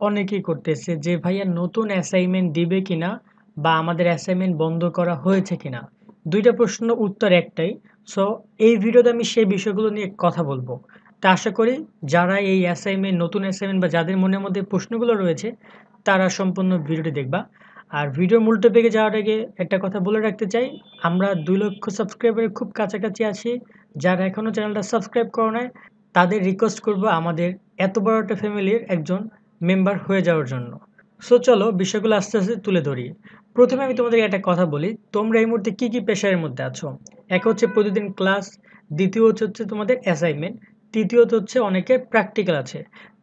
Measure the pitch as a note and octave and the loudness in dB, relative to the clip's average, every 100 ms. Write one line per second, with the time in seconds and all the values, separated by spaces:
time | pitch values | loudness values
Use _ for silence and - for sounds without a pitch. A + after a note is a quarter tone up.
0 | G#3 G#3 G3 G3+ F3 D3+ E3 D3 - D#3+ | -2 0 -2 -4 -4 -4 -4 -4 -4 -4
1 | E3 F3 F3 G3 F#3+ E3+ F3+ A3+ G#3+ F#3+ | -2 -2 -2 -2 -2 -2 -2 -2 -2 -2
2 | - F#3 F3+ F#3 F3+ D#3 E3+ F#3+ F#3+ E3 | 0 0 2 0 0 0 0 0 0 -2
3 | F3 A3+ _ _ _ D3+ D#3+ D#3+ E3 E3+ | -4 -6 _ _ _ -4 0 2 0 0
4 | E3+ E3 - F#3 F#3 D#3 D#3+ E3 E3+ F3+ | 0 0 -2 -2 0 0 0 0 -2 0
5 | F3 D#3 F3+ F#3+ F#3+ E3+ C#3+ A#2+ - _ | -2 -2 0 0 0 -6 -6 -10 -12 _
6 | - _ D#3+ G3 A#3 A#3+ A3 - A#3 A#3 | -20 _ -2 2 4 4 0 0 -2 0
7 | G#3 - G#3 F3+ E3 - F3 C4+ _ _ | -2 0 4 4 2 -4 -4 -4 _ _
8 | - G3 G3 A3 - - A3 A3 A3+ A#3+ | -8 -2 -2 -2 -10 2 4 4 6 6
9 | A#3+ A#3 A3+ A#3 G3 G3 G#3+ G3 A3 G#3 | 6 2 0 2 2 2 -2 -2 -2 -2
10 | G3 - F3 E3+ D3 C3 B2+ A#2+ - - | -8 -2 -2 0 -4 -4 -8 -12 -14 -20
11 | _ - F#3 F#3 A3 G3+ A3+ C4 - - | _ 0 4 4 2 0 0 0 -8 -10
12 | C#3+ E3+ F3+ G3 F#3+ F#3+ F3 F3 G3+ G3 | 0 2 2 0 2 2 0 -2 -4 -2
13 | G3 F3 E3+ G3+ G3 F#3+ G3 F#3+ F3 E3+ | 0 0 0 -2 -4 -4 -4 0 0 0
14 | E3 F#3+ F#3+ G3 G3 F#3+ G3 F#3 - A3+ | 0 0 2 0 -2 -4 -2 -4 -4 -2
15 | A#3+ G#3 F3+ D3+ G#3+ B3 - - - _ | 0 2 0 -2 -6 -12 -20 -20 -20 _
16 | - F#3+ F#3 F#3+ F#3+ F#3 F#3 F3+ D3 D#3+ | 0 2 2 0 -2 0 0 0 -2 -4
17 | D#3 C#3+ C3 F3+ - _ - - - D3 | -2 -4 -4 -4 -6 _ -20 -20 -10 -6
18 | C#3+ C3+ F3+ A3+ A3 A3 A3+ A#3 A3+ A3 | -4 0 2 4 4 4 6 6 4 2
19 | G#3+ G#3+ G#3 A3 A#3 - F3+ F#3+ F#3+ G3+ | 0 0 -2 -2 -4 -8 -4 -2 -2 -2
20 | F#3 G#3+ G#3+ F#3+ G3+ A3+ C4 - - - | 0 0 0 -2 -2 -2 -2 -8 -20 -6
21 | E3+ F3+ G3 F3+ D#3 F#3+ G#3 G3 G#3+ F#3+ | -2 0 0 -2 0 0 0 -4 -8 -6
22 | G3 - A#3 A3 A3 G#3+ A#3 - G3 G3+ | -6 -2 0 0 -4 -4 -10 -4 -6 -4
23 | G#3+ - G#3+ F#3 A#3 A#3+ - - _ C#3+ | -6 -4 -4 -4 -6 -6 -10 -20 _ -2
24 | F3+ F#3 F#3+ G3+ A3 A3 G#3 G#3 G3 A3+ | 0 0 -2 -2 -4 -4 -4 -4 -2 -4
25 | G3 A#3+ A3+ A#3 A3 A#3 B3 - - _ | -2 -2 -2 -2 -2 -2 -8 -12 -20 _
26 | _ F3+ F3+ G#3 F#3 F#3+ A3 G#3 A3 G3 | _ 2 4 2 0 0 0 0 -2 0
27 | G#3+ E3 E3+ E3 F3 F#3 _ - F#3+ G#3 | 0 0 -2 -2 -4 -4 _ -4 -2 0
28 | G#3 A3 G#3 G3+ G#3+ G#3 F#3+ A#3 - F3 | 0 0 -2 -4 -4 -2 0 0 -2 -4
29 | D3+ F#3+ A3 _ _ - E3+ F#3+ F#3+ F#3 | -2 -4 -4 _ _ -4 0 2 2 0
30 | - F#3+ F3 D#3+ C3 B2+ A#2+ - _ _ | 0 0 2 0 -2 -6 -8 -14 _ _
31 | _ _ - B3 B3 G#3+ A3 F#3 F#3 G#3+ | _ _ 4 4 6 4 4 0 0 0
32 | A3 G#3 G3 G#3+ F#3 A#3 G3+ F3+ C#3+ B2+ | 2 2 2 0 0 -2 0 0 0 -4
33 | B2 - - - _ - B3 C4 C4+ B3+ | -8 -12 -20 -20 _ 4 4 4 0 0
34 | A#3+ A#3 G#3+ G3 F#3+ F3 E3+ D3 F3+ A3+ | 2 2 2 0 0 2 0 0 -4 -6
35 | - G#3 A3 A3+ A3+ A3+ G#3+ G3 B3 A#3+ | -4 -2 2 2 2 0 -2 -2 -2 -2
36 | G3+ G3+ G3+ F3+ D3+ C3 C3 B2+ D3 C3 | -2 0 0 0 -2 -6 -8 -8 -12 -12
37 | - - - F3+ A3+ A3 A#3 A3 G#3 G3+ | -18 -18 -4 0 2 2 2 2 0 0
38 | G3+ F#3+ F#3+ G3 F#3+ _ _ - - D3+ | -4 -2 0 0 -4 _ _ -20 -10 -2
39 | F#3+ A3+ A3+ G#3+ G#3+ G#3+ G#3+ G#3 G#3 B3+ | 0 4 4 4 -4 -4 -8 -4 -2 0
40 | F#3+ D3+ E3+ D3 E3+ - - _ _ A3 | 0 0 0 -2 -6 -10 -20 _ _ -2
41 | F#3+ A#3+ G#3+ A3+ F#3+ B3+ G#3 F#3 F#3 G#3 | 2 4 4 2 0 -2 0 0 2 0
42 | G#3 A3 G3+ - F3 D3 B2+ D3+ - - | 2 0 0 -2 -2 -2 -4 -12 -16 -20
43 | - _ | -20 _